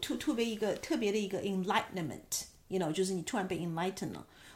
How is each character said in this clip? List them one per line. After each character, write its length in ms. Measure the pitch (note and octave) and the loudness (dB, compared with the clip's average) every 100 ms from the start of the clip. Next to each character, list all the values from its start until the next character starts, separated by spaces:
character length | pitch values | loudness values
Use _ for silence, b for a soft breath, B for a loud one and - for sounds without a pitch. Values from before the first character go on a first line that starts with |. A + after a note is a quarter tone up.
特-， 140 | - B3 | -2 -2
特 160 | - | 0
别 100 | A#3+ | 2
一 120 | A#3 G#3 | 2 2
个， 180 | G#3+ | 0
特 220 | - - D4+ | 0 0 2
别 160 | G#3+ | 4
的 40 | G#3+ | 2
一 120 | G3 | 2
个 120 | F#3+ | 0
enlightenment，you 1400 | G3+ F#3+ F#3 G#3 - F#3 D#3 G2 - - - - - F#3 | 0 0 2 2 2 -2 -4 -6 -6 -6 -6 -14 -2 0
know， 120 | E3 | 2
就 120 | D#3 | 2
是 80 | F#3+ | 2
你 100 | F#3 | 0
突 140 | D#3+ A#3 | -2 -2
然 100 | F#3 | 0
被 140 | E3+ | -2
enlighten 520 | E3+ E3 F3+ F#3+ F#3+ | -2 0 -2 -2 -6
了， 140 | E2 - B B | -6 -12 B B